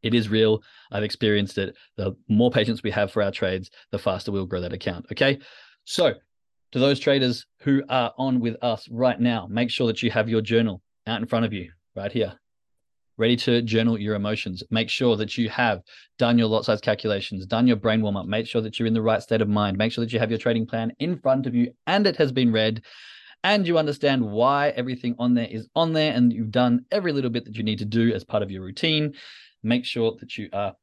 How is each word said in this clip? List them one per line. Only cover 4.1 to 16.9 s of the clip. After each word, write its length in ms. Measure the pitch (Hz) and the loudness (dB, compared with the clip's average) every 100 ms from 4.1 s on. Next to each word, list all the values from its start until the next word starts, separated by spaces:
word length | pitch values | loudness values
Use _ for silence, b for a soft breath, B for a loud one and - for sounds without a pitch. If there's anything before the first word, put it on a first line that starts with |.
| 90 - | -4 -4
we'll 160 | 98 92 | -6 -4
grow 140 | 92 | -6
that 120 | 90 | -6
account. 340 | 92 - 87 - | -6 -8 -8 -12
Okay. 300 | - 135 139 B B B B | 0 0 0 B B B B
So 300 | - - 160 - _ _ _ _ _ | -10 0 0 0 _ _ _ _ _
to 60 | 127 | 0
those 220 | 139 139 | 0 2
traders 460 | 147 139 127 120 - _ | 2 2 2 -2 -8 _
who 220 | - 139 139 | 0 0 2
are 240 | 127 117 - | 0 0 -2
on 220 | 131 127 | 0 0
with 180 | 117 113 | 0 -2
us 240 | 123 110 - | -4 -4 -8
right 280 | 117 127 - | 0 0 2
now, 280 | 120 113 92 | 0 0 -4
make 200 | 107 120 | -2 -2
sure 160 | - 120 | 0 -2
that 140 | 110 | 0
you 80 | 120 | 0
have 180 | 117 110 | 0 0
your 120 | 110 | 0
journal 420 | 110 117 113 90 _ _ - | 2 2 2 -4 _ _ -8
out 140 | 113 | -6
in 60 | 117 | -2
front 180 | 117 | -2
of 80 | 113 | -2
you 200 | 104 87 _ _ - | -4 -10 _ _ -10
right 160 | 98 | -6
here, 260 | 120 101 - _ _ _ _ _ _ _ - | -4 -4 -6 _ _ _ _ _ _ _ -2
ready 200 | 113 120 | 0 2
to 240 | - 120 | 2 0
journal 380 | 117 113 117 113 | 2 2 2 0
your 160 | 104 | -2
emotions. 480 | 104 101 107 - 90 - | -2 -2 -4 -6 -10 -4
Make 180 | 110 113 | -2 -2
sure 280 | - 123 107 | 0 2 2
that 200 | 110 - | -2 -2
you 120 | 113 | -4
have 320 | - 120 95 _ B B - | 0 0 0 _ B B -2
done 220 | 120 120 | 2 4
your 80 | 113 | 4
lot 180 | 110 | 0
size 160 | - 107 | 0 0
calculations, 640 | - | 0